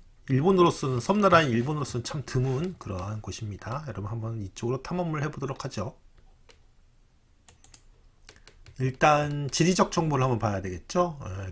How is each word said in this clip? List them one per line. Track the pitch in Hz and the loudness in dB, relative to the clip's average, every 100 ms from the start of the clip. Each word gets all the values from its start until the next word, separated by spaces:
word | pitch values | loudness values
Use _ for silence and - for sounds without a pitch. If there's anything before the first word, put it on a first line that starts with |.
| - - - | -18 -18 0
일본으로서는, | 131 175 185 170 - 143 127 | 2 4 6 6 4 -2 -2
섬나라인 | - 208 196 175 143 | 0 4 6 6 6
일본으로서는 | 117 135 151 131 123 | 2 0 -2 -4 -6
참 | - 151 | -6 -8
드문 | - 131 131 131 185 - | -4 -2 0 -2 -4 -8
그러한 | 107 98 98 107 | -10 -8 -6 -8
곳입니다. | 101 - 107 98 - 135 151 | -8 -10 -10 -10 -8 -8 -8
여러분 | 98 101 | -8 -6
한번 | 113 110 113 | -6 -6 -8
이쪽으로 | 95 - 120 131 | -8 -6 -4 -4
탐험을 | - 180 170 151 | -4 -4 -2 -4
해보도록 | 147 135 131 - | -4 -6 -8 -8
하죠. | 135 - 113 - - - - _ - - _ _ _ _ _ _ _ _ - _ - - - _ - _ - - - - - - | -8 -6 -8 -10 -20 -20 -20 _ -20 -20 _ _ _ _ _ _ _ _ -20 _ -20 -20 -20 _ -20 _ -20 -20 -20 -20 -20 -4
일단 | 131 - 156 147 147 147 139 | -4 4 6 6 2 -2 -4
지리적 | - 170 185 - | 2 2 4 2
정보를 | 170 156 135 | 2 0 2
한번 | 131 113 | 2 2
봐야 | 107 98 | 0 -2
되겠죠. | 95 87 - 180 175 143 | -4 -10 -4 0 0 -2
어, | 92 95 92 | -10 -8 -10